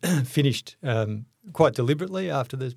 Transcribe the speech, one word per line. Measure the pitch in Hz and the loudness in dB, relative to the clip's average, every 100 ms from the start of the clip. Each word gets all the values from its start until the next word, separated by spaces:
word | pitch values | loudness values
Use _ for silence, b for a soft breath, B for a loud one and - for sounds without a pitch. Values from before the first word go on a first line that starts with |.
<clears throat> | 175 165 | 0 0
finished, | 123 156 139 113 - - | 2 2 2 2 -6 -8
um, | 147 113 107 107 117 _ 214 | -2 0 0 -4 -10 _ -8
quite | 156 156 | 2 4
deliberately | 151 120 147 185 190 185 | 4 0 0 -2 -6 -4
after | 143 123 135 | -4 -4 -6
the | 131 | -8